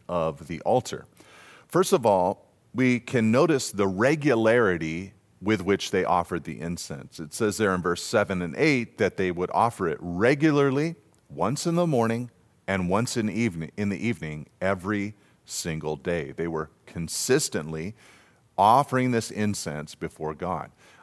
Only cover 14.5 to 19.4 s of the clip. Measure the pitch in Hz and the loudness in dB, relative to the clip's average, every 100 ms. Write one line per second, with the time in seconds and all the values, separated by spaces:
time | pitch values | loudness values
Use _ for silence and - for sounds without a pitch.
14.5 | _ 95 95 87 104 101 110 _ _ - | _ -2 -2 -2 -4 -4 -8 _ _ -14
15.5 | - 87 80 76 76 90 87 71 71 85 | -8 -6 -4 -4 -6 -4 -4 -4 -6 -4
16.5 | 80 80 _ - 85 82 - - 135 - | -4 -6 _ -14 -10 -8 -6 0 2 2
17.5 | 101 76 80 85 110 - - _ _ _ | -4 -6 -8 -8 -12 -20 -20 _ _ _
18.5 | - 101 123 143 131 127 117 - - | 2 6 6 4 0 2 0 -2 -2